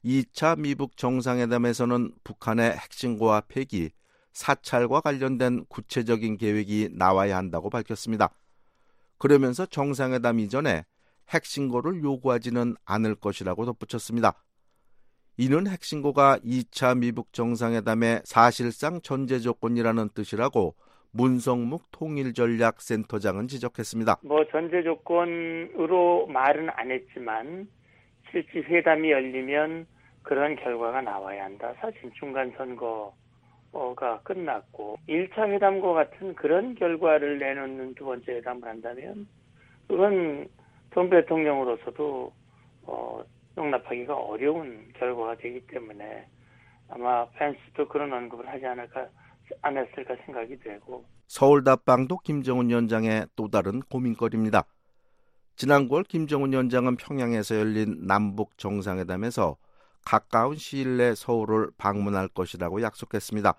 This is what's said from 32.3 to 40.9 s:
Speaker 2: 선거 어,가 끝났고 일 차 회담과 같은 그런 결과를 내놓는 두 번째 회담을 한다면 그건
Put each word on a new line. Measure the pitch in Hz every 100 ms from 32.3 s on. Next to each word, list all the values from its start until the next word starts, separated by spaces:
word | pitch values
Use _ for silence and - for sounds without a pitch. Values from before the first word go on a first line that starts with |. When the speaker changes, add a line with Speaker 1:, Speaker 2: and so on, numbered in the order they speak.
| 135 127 -
Speaker 2:
선거 | 131 120 120 113 104 _ _ _ _ _ _
어,가 | - 127 127 127 110
끝났고 | - 185 165 113 - - 104 107 -
일 | 156 185
차 | - 214
회담과 | 202 196 196 185
같은 | 165 147 - 196 170
그런 | 147 170 247 233
결과를 | 175 165 170 151 143 143
내놓는 | 135 135 135 131 131 127
두 | 135
번째 | 123 123
회담을 | 123 120 123 117
한다면 | 113 113 123 - 214 202 _ _ _ _ _ _
그건 | 180 202 190 165 143 - _ _ _ _